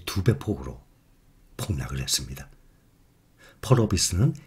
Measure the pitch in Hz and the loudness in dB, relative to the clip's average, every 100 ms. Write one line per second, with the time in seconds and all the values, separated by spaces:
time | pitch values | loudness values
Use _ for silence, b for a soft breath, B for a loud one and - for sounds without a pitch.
0 | - 98 92 110 - 101 64 - - _ | -2 0 2 2 -2 -6 -6 -12 -18 _
1 | _ _ _ _ _ - - 76 62 67 | _ _ _ _ _ -10 -4 -4 -4 -4
2 | 64 - 65 65 - - _ _ _ _ | -2 -2 -4 -12 -14 -20 _ _ _ _
3 | _ _ _ _ b b - 131 107 92 | _ _ _ _ b b 2 4 4 2
4 | - 90 143 - | 2 2 2 0